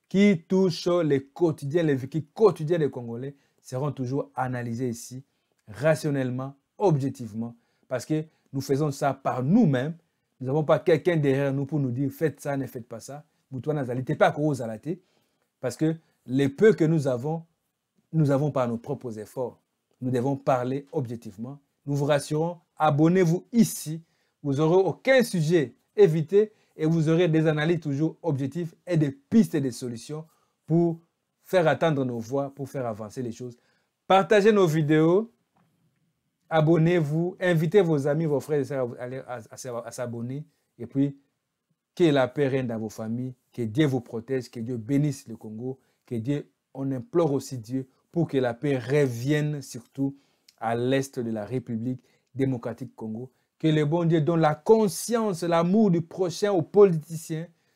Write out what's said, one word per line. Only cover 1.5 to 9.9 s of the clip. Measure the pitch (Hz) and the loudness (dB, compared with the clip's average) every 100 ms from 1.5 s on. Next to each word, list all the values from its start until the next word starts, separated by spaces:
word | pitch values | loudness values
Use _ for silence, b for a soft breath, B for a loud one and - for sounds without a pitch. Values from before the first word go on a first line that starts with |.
| 156 143 170 | 0 -2 0
les | 160 135 | 2 0
vécus | 123 160 - | -2 -6 -6
quotidiens | - 214 160 151 170 | 4 4 4 0 0
des | 143 | 0
Congolais | 131 120 117 135 139 _ _ | -2 -10 -10 -10 -14 _ _
seront | - 127 143 | -10 -6 -6
toujours | 127 123 139 - - | -4 -4 -4 -6 -6
analysés | 127 123 120 113 131 | -6 -6 -6 -6 -6
ici, | 117 - 127 - _ _ _ - | -6 -12 -18 -18 _ _ _ -20
rationnellement, | 101 151 156 156 139 127 127 135 - _ - | -2 0 2 0 -2 -2 -4 -8 -12 _ -2
objectivement, | 196 147 135 135 113 110 117 - _ _ - | 2 2 0 -6 -10 -8 -10 -12 _ _ -8
parce | 123 - | -6 -2
que | 156 160 b b | -4 -4 b b
nous | 135 | -6
faisons | 135 139 151 | -2 0 0
ça | 135 143 | -2 -2
par | 135 135 123 | -2 -4 -2
nous-mêmes. | 131 220 180 127 143 | 2 4 4 2 -2